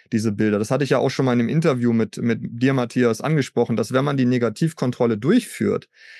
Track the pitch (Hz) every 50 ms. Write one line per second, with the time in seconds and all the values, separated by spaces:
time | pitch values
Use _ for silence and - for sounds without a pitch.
0 | _ - 120 110 107 113 104 104 110 107 104 101 110 - 135 139 143 127 143 120
1 | 120 131 - - 135 131 120 123 117 107 131 165 160 160 131 123 120 120 117 113
2 | 113 107 - - 120 117 113 113 - - 117 117 127 139 135 127 123 113 - 127
3 | 120 117 110 - - 147 160 147 123 - - 127 120 - 117 113 110 - 123 131
4 | 139 147 143 135 123 123 127 120 120 110 107 - 165 160 - - 143 123 - -
5 | 123 117 113 104 113 151 226 254 - - - - 110 101 98 - - _ _ _
6 | - - -